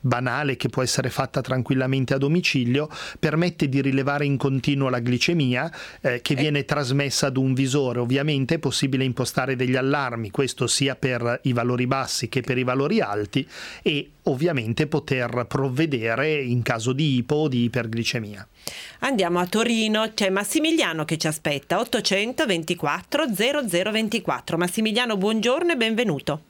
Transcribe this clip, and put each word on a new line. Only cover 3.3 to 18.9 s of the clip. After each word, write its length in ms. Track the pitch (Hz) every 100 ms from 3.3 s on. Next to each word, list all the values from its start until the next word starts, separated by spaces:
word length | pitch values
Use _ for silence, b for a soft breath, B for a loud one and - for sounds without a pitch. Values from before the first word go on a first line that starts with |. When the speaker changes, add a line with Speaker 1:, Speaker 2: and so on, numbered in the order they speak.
| 156 175 170 147
Speaker 1:
di 120 | 135
rilevare 440 | 135 135 135 143
in 120 | 143 139
continuo 520 | 139 135 135 143 135
la 120 | 123
glicemia, 720 | 120 123 - 170 135 123 156 B B B
eh, 200 | 139 123
che 140 | -
Speaker 2:
Eh. 20 | 135
Speaker 1:
viene 280 | 151 147
trasmessa 640 | 135 147 135 139 139 - 143
ad 100 | 131
un 160 | 131
visore. 440 | 127 135 143 131 120
Ovviamente 580 | 120 135 147 143 131 160
è 20 |
possibile 460 | 143 - 139 131
impostare 520 | 131 120 123 - 131 131
degli 180 | 127
allarmi, 560 | 127 131 147 131 117 110
questo 360 | - 135 - 123
sia 280 | - 135
per 460 | 131 139 123 120 120
i 80 | 139
valori 340 | 120 120 123 127
bassi 420 | 135 127 - 120
che 140 | -
per 160 | 120 127
i 60 |
valori 360 | 127 127 143 220
alti, 480 | 120 104 104 - 131 B B B
e 280 | - 147 143 _
ovviamente 640 | - 131 165 151 110 117 151
poter 600 | 151 - 131 120 123 120
provvedere 920 | 143 135 127 160 135 113 113 147 151
in 220 | 127 123
caso 300 | 113 117 110
di 240 | 131 156 127
ipo 180 | 117
o 140 | 147 156
di 160 | 127
iperglicemia. 840 | 120 123 113 113 113 123 104 101 101 B B B B